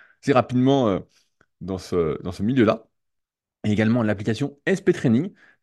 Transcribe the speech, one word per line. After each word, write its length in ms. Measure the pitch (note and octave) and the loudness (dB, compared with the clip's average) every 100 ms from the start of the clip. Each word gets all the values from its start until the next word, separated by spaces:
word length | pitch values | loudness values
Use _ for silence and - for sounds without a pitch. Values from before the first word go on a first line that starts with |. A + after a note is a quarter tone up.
| - _ | -20 _
c'est 100 | - | 0
rapidement, 560 | C3 - B2 C3 C#3 A2+ | 2 2 2 2 2 2
euh, 120 | F2+ - _ _ _ _ - | 0 -4 _ _ _ _ -14
dans 180 | F2+ F#2 | -8 -8
ce, 420 | - F2+ D#2+ - | -4 -2 -2 -4
dans 100 | F#2 | -8
ce 120 | F2+ | -6
milieu-là. 440 | G2+ C3 G#2+ A3+ - _ _ _ _ _ _ _ G#2+ | -2 2 2 2 -4 _ _ _ _ _ _ _ -2
Et 60 | |
également 320 | G#2 A2 A#2+ | 0 2 0
l'application 560 | G#2+ G2 A2 G#2+ C#3+ - - | -2 -4 -4 -4 -6 -6 -4
S 160 | F#3 | -2
P 120 | - | 0
Training. 400 | E3+ C3+ A2+ F#3 - _ _ | 0 2 0 0 -10 _ _